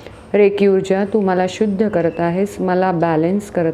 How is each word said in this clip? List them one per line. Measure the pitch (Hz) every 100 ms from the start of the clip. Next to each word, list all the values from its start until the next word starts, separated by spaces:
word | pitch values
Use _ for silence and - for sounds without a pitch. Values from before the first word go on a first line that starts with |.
| - - -
रेकी | 202 202 202 202
ऊर्जा, | 190 190 190
तू | 202 214
मला | 190 185 185
शुद्ध | - 214 190 214
करत | 180 165 -
आहेस, | 170 180 202 -
मला | 185 180 185
बॅलन्स | 170 170 156 165 202 202
करत | 185 165